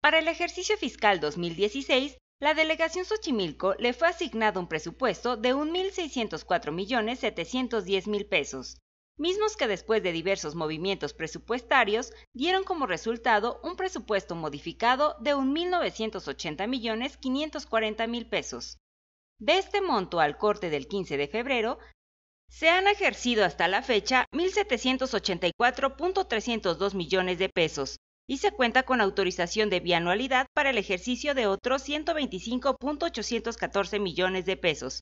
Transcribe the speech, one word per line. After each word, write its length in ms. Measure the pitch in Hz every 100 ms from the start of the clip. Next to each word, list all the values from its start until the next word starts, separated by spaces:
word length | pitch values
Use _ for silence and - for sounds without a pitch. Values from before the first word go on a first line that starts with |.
| 302
Para 120 | 320
el 100 | 320
ejercicio 480 | 320 349 359 370 427
fiscal 420 | 269 - 208 190
dos 180 | 151 160
mil 160 | 170 165
dieciséis, 600 | 208 269 277 262 285 - _ _
la 140 | 294
Delegación 500 | 311 311 320 330 339
Xochimilco 720 | 370 427 339 233 175 139 185
le 180 | - 240
fue 160 | 240 330
asignado 500 | 339 311 220 214 190
un 80 | 175
presupuesto 680 | 156 170 - 247 185 240 240
de 180 | 240
un 200 | 269 302
millón 180 | 349 381
seiscientos 540 | 381 320 247 214 156 -
cuatro 260 | 175 151
millones 480 | 165 196 247 214 254
setecientos 640 | 226 - 165 254 247 233
diez 240 | 180 190 202
mil 180 | 208 202
pesos, 520 | 180 139 135 123 - _ _ _ -
mismos 400 | 320 392 427 427
que 100 | 247
después 340 | 185 - 220
de 100 | 180
diversos 420 | 165 170 196 151 160
movimientos 580 | 156 160 185 190 143
presupuestarios 1000 | - 160 175 - 240 - 277 214 220 269 - -
dieron 300 | 233 311 381
como 220 | 381 349 247
resultado 760 | 165 220 226 262 214 226 - 311
un 100 | 370
presupuesto 580 | 370 330 202 202 -
modificado 840 | 170 156 143 170 165 233 254 294 -
de 160 | 226 285
un 160 | 269
millón 200 | 294 349
novecientos 540 | 359 233 - 220 202 156
ochenta 380 | 135 170 151 208
millones 500 | 262 226 220 262 -
quinientos 480 | 262 262 311 294 -
cuarenta 420 | 226 220 214 226
mil 220 | 233 226
pesos. 480 | 190 - 120 - - _ _ _ _ _ _
De 180 | 220 359
este 240 | 381 403
monto 400 | 381 240 180 175
al 160 | 151 147
corte 320 | 208 208 180
del 180 | 147 135
quince 300 | 196 170 143
de 100 | 143
febrero, 520 | 220 247 247 220 285 - _ _ _ _ _ _
se 200 | - 320
han 180 | 359 392
ejercido 560 | 403 349 208 247 226
hasta 240 | 185 - 170
la 140 | 196
fecha 420 | 247 220 202 254 -
mil 220 | 277 370
setecientos 600 | 403 415 240 254 262 262
ochenta 340 | 208 - 180 180
y 40 | -
cuatro 400 | 240 254 269 269
punto 300 | 339 381 370
trescientos 500 | 220 226 226 190 170
dos 180 | 196 190
millones 440 | 160 185 185 175
de 100 | 185
pesos 480 | - 160 151 135 - _ _ -
y 100 | 269
se 120 | 415
cuenta 320 | 392 240 247
con 160 | 262 247
autorización 680 | 202 196 185 185 175 214 208
de 100 | 185
bianualidad 680 | 170 170 170 196 254 254 269
para 180 | - 277
el 60 | 240
ejercicio 560 | 190 180 240 247 294
de 140 | 269 214
otros 340 | 196 247 277
ciento 320 | 277 294 311
veinticinco 640 | 311 269 185 226 247 277 269
punto 300 | 262 302 339
ochocientos 500 | 233 208 233 233 226
catorce 440 | 160 202 185 208
millones 460 | 196 151 185 185 180
de 120 | 185
pesos 420 | 175 147 127 -